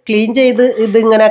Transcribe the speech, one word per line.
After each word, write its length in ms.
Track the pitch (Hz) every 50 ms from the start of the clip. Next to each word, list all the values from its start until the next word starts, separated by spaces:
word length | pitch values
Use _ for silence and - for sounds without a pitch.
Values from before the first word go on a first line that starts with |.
| _ -
clean 260 | 220 214 220 220 233
ചെയ്ത്, 420 | 262 262 254 240 208 247 254 233
ഇതിങ്ങനെ 520 | 226 220 220 196 226 220 220 220 220 214 214